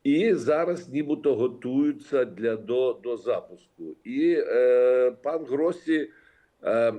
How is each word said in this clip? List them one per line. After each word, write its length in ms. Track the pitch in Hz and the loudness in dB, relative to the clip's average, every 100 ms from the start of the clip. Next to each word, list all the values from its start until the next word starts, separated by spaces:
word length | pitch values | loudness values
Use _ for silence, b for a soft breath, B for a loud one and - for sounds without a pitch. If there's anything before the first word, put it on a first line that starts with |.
І 300 | 139 151 220 | 0 2 2
зараз 540 | 170 123 151 170 175 - | 0 0 0 0 -4 -6
нібито 460 | 139 147 147 143 | -6 -4 -2 0
готуються 880 | 113 123 117 123 131 147 143 - 135 | 2 0 -4 -4 0 0 -2 -4 -2
для, 320 | 120 92 113 110 | -2 -2 -4 -4
до, 440 | 101 123 127 117 | -2 0 0 -2
до 140 | 120 113 | -6 -6
запуску. 800 | 113 104 - 87 _ - 82 - | -4 -4 -6 -18 _ -18 -16 -14
І, 320 | 110 131 165 165 | -8 0 2 2
е, 760 | - 120 123 123 123 127 123 117 | 2 2 4 6 4 4 2 0
пан 220 | 139 160 | -6 -6
Гросі, 640 | 139 143 165 180 156 156 143 b b b b _ | -4 -2 -2 -2 -2 -2 -2 b b b b _
е, 280 | - 113 117 | -2 0 0